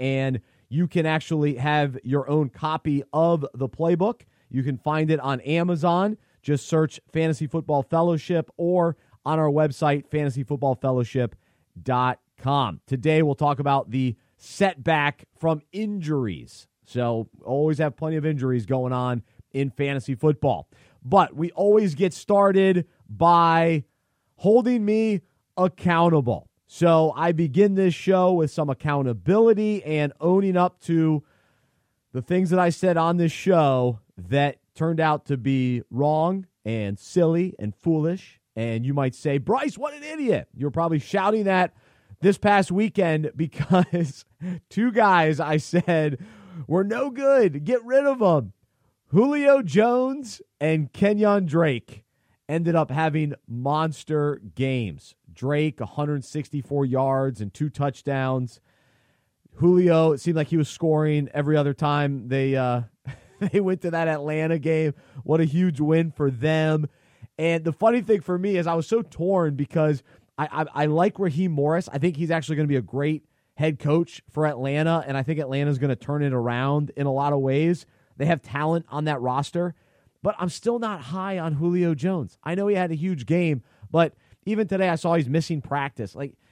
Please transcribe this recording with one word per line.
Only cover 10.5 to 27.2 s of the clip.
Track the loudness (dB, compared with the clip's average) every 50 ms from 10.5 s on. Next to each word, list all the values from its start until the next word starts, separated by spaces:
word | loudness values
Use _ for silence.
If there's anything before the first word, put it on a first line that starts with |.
| -4 -2 0 -2 -2
fellowship | 0 -2 -2 0 0 -2 -2 -2 -2 -2 -4 -6 -12 _ _ _ _ _ _ -20 -10
dot | -4 -2 0 0 0 0 -2 -4 _ _ _ -8
com. | -4 -2 0 0 0 -2 -4 -8 _
Today | -6 -6 -2 0 2 2 2
we'll | 2 2 0
talk | 0 0 0 0 0
about | 0 0 0 0 -2 -2
the | -4 -2 -2 -2 -4 -6 _ _ _
setback | _ -20 -10 -4 -2 0 0 -2 -2 -2 -2 0 0 0 -2 -4 -6 -12 _ _ _
from | -2 -2 -2 -2 -6 _
injuries. | -8 -6 -6 -6 -6 -6 -4 -4 -2 -2 -2 -4 -6 -8 -12 -18 -20 -20 -20 _ _ _ _
So | _ -6 -4 -2 -2 -2 -4 -6 -8 _ -14 -8
always | -4 -2 0 0 0 0 0
have | -2 -4 -4
plenty | -6 -6 -6 -4
of | -2 -2
injuries | -2 -2 -2 -2 -2 -2 -2 -2
going | -2 -2 -2 -2 -2
on | -2 -2 -2 -2 -4 -4 -6 _ _ -20 -18 _
in | -6 -4 -4 -4
fantasy | -4 -4 -4 -4 -4 -4 -6 -6 -4
football. | 0 0 0 0 2 0 -2 -2 -2 -6 _ _ _ _ _ _ _ -2
But | 2 4 4 4 4 0
we | -4 -6 -4
always | -2 0 2 4 4 4 4 2 0
get | 0 -2 -2 -2
started | -4 -2 2 4 4 6 6 4 4 4 4 4 2 0 -4 _ _ _ -14
by | -4 2 4 6 6 6 6 4 4 4 4 2 2 0 -2 _ _ _ _ _ _ _ _ _ _
holding | -2 2 4 4 6 4 4 0 0 0
me | 0 0 2 2 0 0 -2 -4 _ _ _ _ _ _
accountable. | 0 0 0 0 0 0 2 2 4 4 4 4 4 2 0 -2 -4 -6 _ _ _ _ _
So | -2 2 4 6 6 6 4 2 0
I | 0